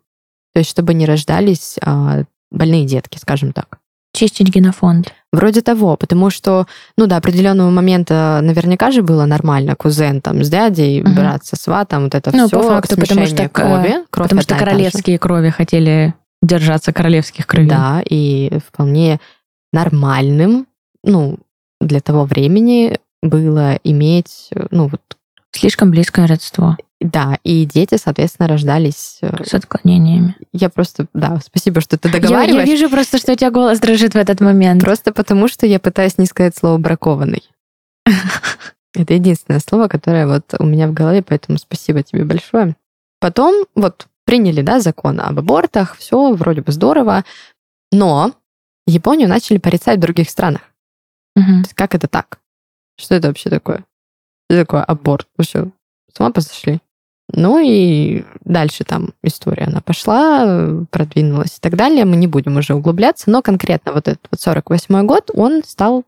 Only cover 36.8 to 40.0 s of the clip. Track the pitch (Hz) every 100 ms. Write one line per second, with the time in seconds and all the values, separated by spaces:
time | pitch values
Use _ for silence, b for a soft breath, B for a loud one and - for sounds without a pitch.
36.8 | 165 165 165 143 143 - - _ _ _
37.8 | _ _ - 190 185 - - - - -
38.8 | _ - 165 175 180 165 - 147 - 214
39.8 | 214 151